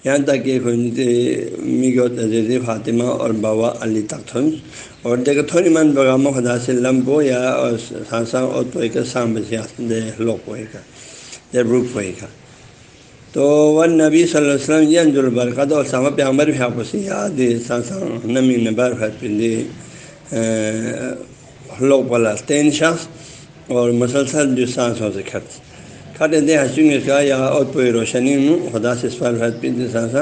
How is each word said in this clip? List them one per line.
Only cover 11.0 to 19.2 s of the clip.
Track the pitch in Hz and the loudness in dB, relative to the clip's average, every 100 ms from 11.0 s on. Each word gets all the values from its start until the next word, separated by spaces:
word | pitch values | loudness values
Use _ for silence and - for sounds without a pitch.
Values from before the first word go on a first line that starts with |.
| - - - - _ | -20 -20 -20 -20 _
دے | 123 | -2
روپ | 117 123 123 | 2 0 0
ہوئے | 107 95 90 | -6 -8 -10
گا۔ | 101 - - - - - - - - - - | -16 -20 -20 -20 -20 -20 -20 -20 -20 -20 -10
تو | - 139 | 0 4
والنبی | 151 151 151 170 165 156 160 170 | 6 4 4 4 4 4 4 4
صلی | 156 | 2
اللہ | 143 | 2
علیہ | 139 | 0
وسلم | 139 156 156 | 2 2 4
ینزل | 165 160 139 | 6 4 4
البرکات، | 131 117 120 123 139 | 2 0 -2 -2 0
اور | 151 | 0
سامہ | 135 127 139 | 0 0 0
پیغمبر | 143 135 135 151 | 0 0 2 2
بھی | 135 | 0
آپ | 123 120 110 | -2 -4 -6
سے | 107 | -6
یاد | 98 - 202 139 | -6 -4 -4 0
ہے، | 123 117 117 | 0 0 -2
سانساں | 120 120 190 180 117 113 | -4 -4 -6 -6 -6 -4
نمی | 127 131 120 | 0 2 2
نبر | 113 110 123 110 | 0 0 0 0
ہے | 107 - | -6 -6